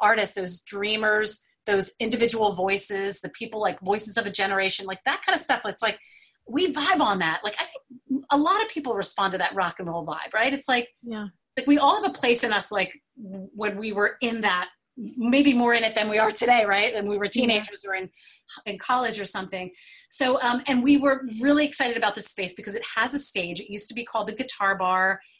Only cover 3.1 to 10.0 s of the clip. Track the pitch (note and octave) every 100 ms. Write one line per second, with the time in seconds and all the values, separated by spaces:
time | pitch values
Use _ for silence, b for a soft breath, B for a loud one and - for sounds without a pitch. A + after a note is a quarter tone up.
3.1 | F#3+ - - A3 A3 G3+ - F#3 G#3 G#3+
4.1 | G#3+ G3+ F#3 G3 G3 F#3+ - F#3+ F#3+ -
5.1 | D#4+ - F4 - A#3 G#3+ - A3 - b
6.1 | b b b - C4 F#4 D4+ D#4 F#4 A#3+
7.1 | F#3+ D#3+ E3 G#3+ G#3+ - - - B3 -
8.1 | C#4 - C#4+ D#4 G4+ A4 D#4+ C4+ G3+ F#3
9.1 | - G3 F#3 F#3 G3 F3 - F3 E3+